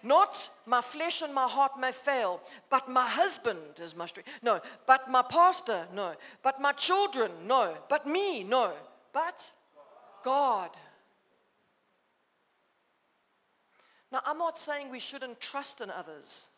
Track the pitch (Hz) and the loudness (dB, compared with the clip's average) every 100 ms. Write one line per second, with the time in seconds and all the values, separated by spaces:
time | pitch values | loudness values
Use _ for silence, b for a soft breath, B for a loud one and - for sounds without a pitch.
0 | 226 311 403 - - - - 247 240 302 | 4 4 4 0 -10 -16 0 0 0 -4
1 | 330 339 311 277 262 269 269 269 254 254 | -2 -2 -2 0 0 2 0 2 -4 -2
2 | - 262 202 180 B B _ 262 254 254 | -2 0 0 -4 B B _ -2 2 0
3 | 247 226 381 - 240 185 151 151 170 - | 2 2 2 2 -4 -4 -10 -16 -16 -10
4 | 170 - - B 233 190 B B - 262 | -10 -12 -18 B 0 0 B B 4 4
5 | 262 254 247 330 349 359 - 196 170 185 | 6 2 4 6 6 6 -2 -4 -4 -6
6 | 185 151 B B 254 262 285 285 - 381 | -8 -8 B B -2 2 0 0 2 2
7 | 403 262 214 170 185 262 196 156 - 294 | 2 0 -2 -2 0 2 2 -2 -2 -2
8 | 294 339 403 277 190 254 208 147 - _ | 0 0 0 -2 0 2 2 -2 -16 _
9 | _ 277 330 349 - _ _ - - - | _ -4 -4 -6 -20 _ _ -20 -20 -20
10 | - - 254 269 277 214 175 - - _ | -20 -10 0 2 2 0 -4 -14 -20 _
11 | _ _ _ _ _ _ _ _ _ _ | _ _ _ _ _ _ _ _ _ _
12 | _ _ _ _ _ _ _ _ _ _ | _ _ _ _ _ _ _ _ _ _
13 | _ _ _ _ _ _ _ b b b | _ _ _ _ _ _ _ b b b
14 | b 262 277 311 330 320 - 294 277 254 | b -6 -4 -2 -4 -4 -8 -8 -8 -12
15 | - 277 254 233 - 277 277 - 208 175 | -12 -10 -14 -12 -10 -8 -10 -12 -10 -10
16 | 160 151 139 - - | -12 -18 -18 -18 -18